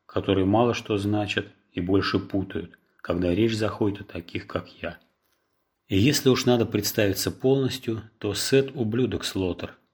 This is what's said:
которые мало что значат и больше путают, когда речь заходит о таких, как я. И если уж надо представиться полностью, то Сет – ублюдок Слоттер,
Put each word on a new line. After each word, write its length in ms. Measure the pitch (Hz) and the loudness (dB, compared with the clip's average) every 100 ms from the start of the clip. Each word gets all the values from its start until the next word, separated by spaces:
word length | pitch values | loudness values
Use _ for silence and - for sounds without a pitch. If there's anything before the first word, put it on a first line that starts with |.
| - | -6
которые 400 | - 101 95 95 | -4 0 2 4
мало 280 | 107 120 | 4 2
что 240 | 110 - 104 | 0 -2 -2
значат 500 | 104 104 101 - - _ _ | 0 -2 -2 -4 -6 _ _
и 80 | - | -6
больше 400 | 87 98 - 98 | 0 2 2 -2
путают, 580 | - 98 92 82 87 _ _ _ | -2 -6 -4 -8 -10 _ _ _
когда 360 | - 87 87 | -4 -2 0
речь 220 | 90 113 110 | 2 0 0
заходит 460 | 107 - 107 98 | -4 0 -2 -2
о 20 | |
таких, 420 | - 87 - - - | -10 -14 -10 -12 -6
как 220 | 87 - - | -8 -8 -12
я. 180 | 82 - _ _ _ _ _ _ _ _ - | -12 -12 _ _ _ _ _ _ _ _ 0
И 100 | 98 | 4
если 320 | 131 147 131 | 4 4 4
уж 160 | 123 123 | 4 4
надо 200 | 123 110 | 4 2
представиться 680 | 107 - - 101 95 - | 0 -2 0 2 2 -4
полностью, 720 | - 131 135 127 - - 110 - _ | -2 2 2 0 -4 -6 -8 -10 _
то 140 | 104 | -6
Сет – 420 | 98 - 135 135 139 | -4 2 2 2 -4
ублюдок 480 | 107 117 117 92 | -2 0 0 -2
Слоттер, 540 | - 95 92 85 - - _ | -4 -4 -2 -4 -10 -14 _